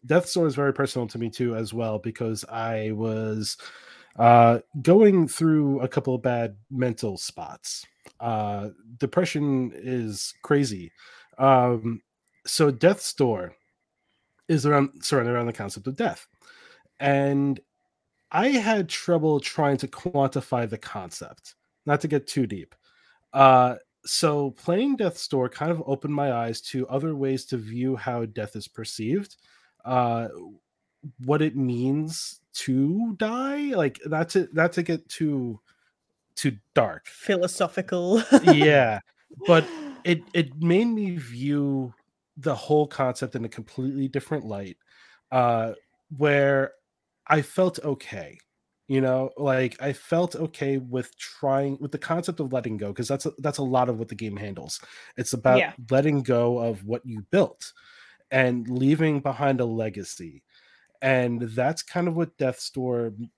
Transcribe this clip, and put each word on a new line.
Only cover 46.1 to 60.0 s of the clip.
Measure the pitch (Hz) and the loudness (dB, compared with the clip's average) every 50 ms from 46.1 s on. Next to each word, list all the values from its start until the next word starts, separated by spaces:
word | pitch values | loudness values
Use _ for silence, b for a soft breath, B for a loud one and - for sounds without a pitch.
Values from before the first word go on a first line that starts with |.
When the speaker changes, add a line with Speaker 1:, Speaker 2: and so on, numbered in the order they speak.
| 156 | -4
Speaker 1:
where | 131 147 147 143 143 139 139 139 135 135 135 - _ _ _ _ _ _ _ _ _ _ | 0 2 4 4 4 4 4 4 2 0 -2 -6 _ _ _ _ _ _ _ _ _ _
I | - 156 156 | 2 2 2
felt | 139 - - - 185 180 180 - | 2 -2 0 2 2 2 0 -4
okay, | - 147 139 - - - - 95 80 73 - - _ _ _ _ _ _ _ _ _ | -4 -4 -4 -4 -8 -14 -12 -12 -14 -14 -18 -20 _ _ _ _ _ _ _ _ _
you | - 135 135 | -2 0 0
know, | 131 131 127 131 131 135 - - | 2 2 0 0 -2 -4 -6 -4
like, | 147 139 131 131 127 123 - - | -2 0 2 2 0 -2 -4 -6
I | 131 143 135 | -6 -6 -6
felt | - - - 170 165 180 170 - | -6 -6 -2 0 0 0 -2 -4
okay | - 165 160 - - 147 139 139 | -6 -8 -8 -6 -6 -4 -2 -2
with | 135 127 123 123 127 120 - _ | -4 -4 -4 -6 -6 -6 -6 _
trying, | _ - - - - - 139 135 135 139 139 135 135 | _ -18 -18 -14 -6 -2 0 0 0 0 -2 -4 -6
with | 135 139 | -8 -10
the | - 147 | -10 -10
concept | - - 165 175 170 - 170 160 | -6 -4 -4 -4 -4 -6 -6 -6
of | 151 131 | -6 -4
letting | 127 127 117 123 110 | -4 -4 -4 -4 -8
go, | 104 104 101 | -6 -8 -8
'cause | 101 - 120 - | -6 -8 -6 -4
that's | 165 175 - | -4 -4 -4
a, | 160 - - | -8 -8 -6
that's | 139 151 147 | -6 -6 -4
a | - | -4
lot | 139 127 127 127 127 123 | -4 0 2 2 2 0
of | 120 110 | -2 -6
what | 113 107 | -6 -10
the | 110 | -10
game | 98 113 107 101 | -10 -10 -10 -8
handles. | 101 104 101 95 - - 76 - - B B B B B B B | -8 -10 -10 -12 -12 -12 -12 -14 -14 B B B B B B B
It's | - 120 - | -8 -4 -4
about | - 120 - 131 127 127 | -4 2 4 6 6 6
Speaker 2:
Yeah. | 131 127 - - 123 113 | 4 0 -4 -14 -4 0
Speaker 1:
letting | 131 135 143 156 147 139 | 2 2 4 4 0 0
go | 123 131 123 120 120 120 120 120 | 0 2 2 2 2 2 0 0
of | 117 117 113 101 95 | -2 -4 -4 -6 -6
what | 104 117 120 _ | -8 -8 -8 _
you | 127 113 107 98 _ | -10 -12 -12 -8 _
built | - 196 180 - - _ - - b b b b b b b b b b b _ | 2 2 2 2 -2 _ -18 -18 b b b b b b b b b b b _
and | 135 131 131 127 120 120 117 120 | 2 2 2 4 2 -2 -4 -4
leaving | 123 127 131 139 156 160 160 156 151 143 | -2 0 2 2 4 4 2 0 0 0
behind | 139 143 127 113 143 139 135 123 | -2 -4 -4 0 0 0 2 2
a | 123 | 0
legacy. | 117 113 113 110 110 104 104 | -2 -2 -4 -4 -4 -6 -10